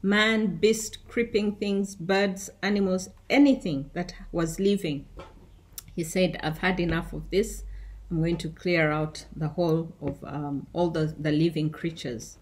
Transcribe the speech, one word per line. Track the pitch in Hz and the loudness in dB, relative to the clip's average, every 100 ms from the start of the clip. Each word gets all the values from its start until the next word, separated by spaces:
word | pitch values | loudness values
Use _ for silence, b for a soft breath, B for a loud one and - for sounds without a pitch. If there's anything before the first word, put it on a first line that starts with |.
man, | 190 202 214 220 214 165 | 2 4 4 4 2 4
beast, | 208 226 - - - | 4 4 -2 -12 -6
creeping | - 233 202 208 208 | -2 0 0 0 -2
things, | 202 196 196 - | -2 0 -2 -6
birds, | 165 196 202 190 - - | 0 2 2 0 -10 -6
animals, | 190 202 190 185 185 - - | -2 2 2 0 -4 -16 0
anything | - 285 262 196 139 143 | 6 8 6 2 -4 -4
that | 175 175 - - | -6 -8 -10 -6
was | 170 165 160 | -2 -2 2
living. | 196 202 180 143 - - - - - - - - - - | 2 2 0 -6 -8 -18 -18 -20 -20 -20 -20 -18 -12 -8
He | |
said, | 160 190 185 - | -4 2 2 0
"I've | 156 160 | -4 -2
had | 180 180 | 0 0
enough | 175 165 175 | 0 0 -2
of | 151 156 | -8 -2
this. | 180 226 - - b b b - | 0 0 -4 -12 b b b -6
I'm | 170 | 0
going | 165 170 | 0 0
to | 160 | -4
clear | 160 185 175 151 | -6 0 2 4
out | 151 156 - - | 2 -2 -6 -14
the | - 156 | -6 -4
whole | 151 170 160 165 - | 0 2 2 -2 -6
of, | 143 139 | -8 -8
um, | - 143 143 143 - | -8 -8 -4 -6 -6
all | 165 175 | -2 0
the, | 160 156 156 | 2 -2 -2
the | 151 | 0
living | 156 165 160 156 | 4 2 2 -2
creatures." | 156 170 160 139 117 - - | -2 -8 -6 -8 -8 -12 -20